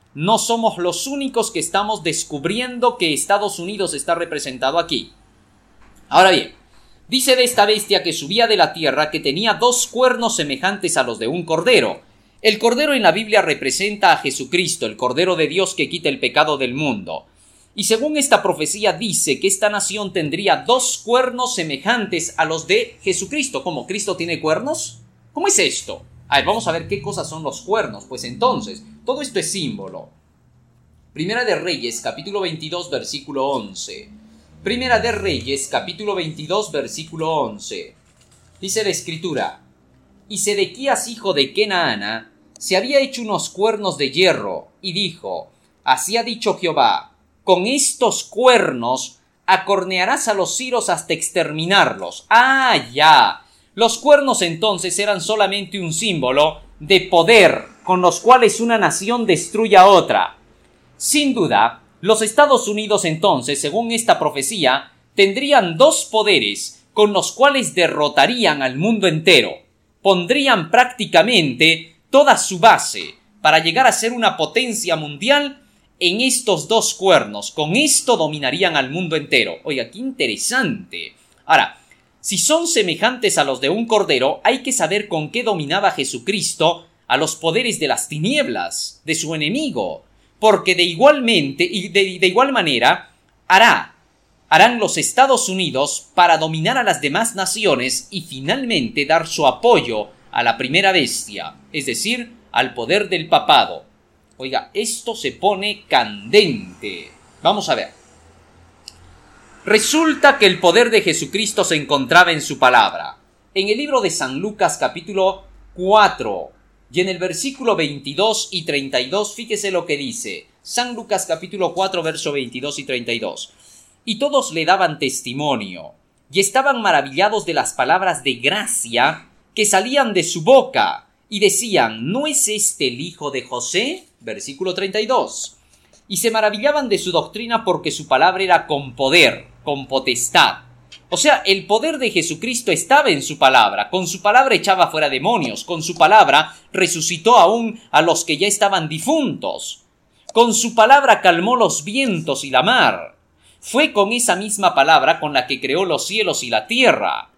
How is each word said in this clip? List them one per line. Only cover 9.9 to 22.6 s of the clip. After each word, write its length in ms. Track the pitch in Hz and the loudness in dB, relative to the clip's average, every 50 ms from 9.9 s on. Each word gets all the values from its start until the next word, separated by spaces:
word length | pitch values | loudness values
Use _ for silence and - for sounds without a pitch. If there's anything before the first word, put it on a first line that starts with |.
| - 233 254 254 247 226 233 220 - | -2 2 2 2 2 0 -4 -4 -2
semejantes 600 | - 151 147 135 131 - 190 202 196 190 170 - | -4 -4 -4 -4 -4 -4 -4 -4 -2 -4 -2 0
a 60 | 143 127 | 0 -2
los 160 | 120 113 110 | -2 -4 -6
de 80 | 113 | -6
un 160 | 117 156 180 160 | -6 -4 -6 -4
cordero. 580 | 160 160 160 170 247 247 170 120 101 80 - _ _ _ _ _ _ _ _ | -4 -2 0 2 4 4 4 4 2 -4 -8 _ _ _ _ _ _ _ _
El 160 | - 220 208 214 | 0 0 0 2
cordero 340 | 220 233 240 254 302 302 277 | 0 0 0 0 0 0 0
en 100 | 254 208 | 2 4
la 80 | 170 | 2
Biblia 300 | 160 208 226 214 208 202 | 2 2 0 0 2 2
representa 720 | 185 165 143 - 139 135 127 - 190 208 208 208 202 175 156 | 2 2 -2 -2 -4 -4 -4 -2 -4 -4 -2 2 4 4 4
a 40 | |
Jesucristo, 680 | - - 139 - - 131 131 - 175 185 156 - - 123 | 2 0 -6 -6 -6 -8 -4 -2 -2 -2 -2 -4 -4 -6
el 100 | 110 107 | -6 -4
Cordero 400 | 107 131 123 120 147 180 185 180 | -2 -4 -2 0 0 0 0 0
de 120 | 160 156 | 0 0
Dios 260 | 139 160 185 190 180 - | -2 0 -2 -2 -2 -2
que 160 | - 147 - | -4 -4 -4
quita 180 | - - - | -4 -6 -4
el 120 | 151 135 131 | -4 -4 -2
pecado 380 | 139 123 - 147 156 156 147 | -4 -2 2 2 2 2 0
del 160 | 135 135 120 123 | -2 -2 -4 -4
mundo. 520 | 143 156 139 117 98 90 82 80 67 - _ _ _ _ _ _ _ _ _ _ | -4 -4 -4 -4 -6 -8 -10 -12 -12 -14 _ _ _ _ _ _ _ _ _ _
Y 80 | 214 - | -6 -4
según 340 | - 220 226 269 302 302 | -2 -2 0 -2 -2 -2
esta 240 | 294 269 - 226 - | -2 0 2 2 2
profecía 520 | - 190 151 139 156 147 - 208 214 196 170 | 2 0 -2 -2 -4 -6 -4 -2 -2 -2 -2
dice 460 | 156 226 208 165 - - 156 135 135 | -2 -4 -4 -4 -2 -2 -2 -2 0
que 80 | 175 | 0
esta 220 | 196 190 - 214 208 | -2 0 0 -2 -2
nación 440 | 208 202 202 - 190 214 208 190 - | -2 -2 -4 -6 -6 -6 -8 -6 -4
tendría 440 | 190 156 147 147 185 202 185 156 | -4 -4 -4 -4 -2 0 0 0
dos 420 | - - - 247 262 247 - - - | 0 2 0 0 0 0 -2 -6 -6
cuernos 560 | - 214 233 254 254 247 240 247 254 - - | -4 0 0 2 0 0 -2 -4 -6 -4 -4
semejantes 800 | 190 165 156 139 135 - 202 240 240 202 - 180 165 - - - | -6 -6 -6 -6 -6 -2 -2 -2 -2 -2 -4 -6 -6 -6 -6 -4
a 80 | - 160 | -4 -2
los 200 | 156 160 160 | -2 -4 -6